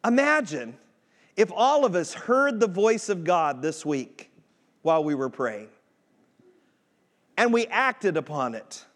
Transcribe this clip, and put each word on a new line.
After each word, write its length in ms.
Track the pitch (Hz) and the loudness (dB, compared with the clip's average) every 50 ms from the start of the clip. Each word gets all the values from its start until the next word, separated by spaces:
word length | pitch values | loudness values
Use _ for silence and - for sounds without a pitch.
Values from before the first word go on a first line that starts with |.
| - | 0
Imagine 720 | 233 240 262 277 294 302 311 269 165 151 135 120 113 123 - _ _ _ _ _ _ _ _ _ _ _ | 2 2 2 4 4 2 0 0 -4 -8 -8 -10 -10 -16 -20 _ _ _ _ _ _ _ _ _ _ _
if 160 | - 214 - - | 0 0 0 2
all 300 | 202 226 269 294 294 285 | 2 2 4 4 4 4
of 100 | 233 175 | 2 2
us 200 | 180 160 - - | 0 -2 -4 -8
heard 440 | - - - 240 262 277 285 240 214 | -12 -2 0 2 4 4 2 2 0
the 80 | 190 | 0
voice 420 | 196 175 185 208 226 226 220 - - | 0 2 2 2 2 2 0 -2 -4
of 140 | 202 180 | -6 -4
God 400 | 165 156 180 170 160 147 139 127 | 0 2 2 2 2 0 -2 -2
this 240 | 135 160 156 - - | -4 -4 -6 -4 -4
week 460 | 151 147 135 120 - - - - _ _ _ _ _ _ _ _ _ _ _ | -4 -2 -2 -4 -8 -14 -20 -20 _ _ _ _ _ _ _ _ _ _ _
while 220 | _ 160 160 160 151 | _ 0 2 2 2
we 100 | 151 147 | 0 -2
were 140 | 131 135 131 | -2 -4 -6
praying, 380 | - - 131 117 107 104 107 110 _ _ _ _ _ _ _ _ _ _ _ _ _ _ _ _ _ _ _ _ _ _ _ _ _ _ _ _ _ _ _ _ _ | -4 -4 -4 -4 -4 -8 -14 -18 _ _ _ _ _ _ _ _ _ _ _ _ _ _ _ _ _ _ _ _ _ _ _ _ _ _ _ _ _ _ _ _ _
and 160 | - 226 240 | 0 0 2
we 140 | 233 233 226 - | 2 2 0 0
acted 480 | 180 220 262 262 254 - - 196 165 | -2 0 0 0 -2 0 -2 -2 -2
upon 400 | 160 139 - 151 147 131 120 113 | -2 -4 -4 -6 -4 -4 -4 -6
it. 280 | 110 - _ - - - _ _ | -10 -14 _ -20 -20 -20 _ _